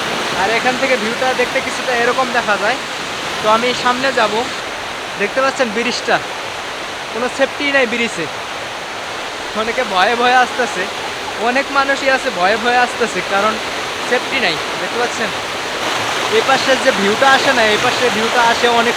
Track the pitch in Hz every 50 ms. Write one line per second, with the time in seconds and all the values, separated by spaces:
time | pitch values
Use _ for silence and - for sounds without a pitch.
0 | - - - - - - - 170 185 208 226 226 233 254 254 247 269 254 254 220
1 | 208 220 233 - 254 254 247 226 247 240 - 269 262 - - - - 254 247 233
2 | 240 240 240 - 262 240 240 240 214 208 202 190 196 220 254 277 - - - -
3 | - - - - - - - - - 214 220 226 240 247 247 - - 247 247 254
4 | 269 277 254 247 220 202 208 226 254 262 - - - - - - - - - -
5 | - - - 170 202 202 - 269 269 269 262 - 262 226 196 226 233 240 226 -
6 | - 240 196 151 - - - - - - - - - - - - - - - -
7 | - - - 220 247 240 - - 269 262 - - 294 285 277 277 254 220 233 233
8 | 233 226 - 180 156 131 - - - - - - - - - - - - - -
9 | - - - - - - - - - - - 208 220 233 220 - 240 202 196 180
10 | 185 220 240 233 240 247 247 254 254 240 - - 240 - - 185 185 - - -
11 | - - - - - - - - 202 240 247 269 277 269 285 277 269 277 277 269
12 | 277 269 262 254 - 262 202 180 175 190 220 220 220 240 240 247 247 240 - -
13 | 240 214 - 185 165 - 202 196 202 214 220 214 - - - - - - - -
14 | - - 240 247 247 - 269 269 226 180 156 139 - - - - 175 185 - 233
15 | 240 233 - - 226 196 170 175 - - - - - - - - - - - -
16 | - - - - - - 214 220 220 262 269 254 - 277 262 254 - 269 226 196
17 | 196 202 214 220 269 269 269 262 - 277 254 240 220 214 214 - 247 247 - -
18 | 247 240 196 214 226 226 226 247 233 233 233 - 240 240 233 233 233 240 233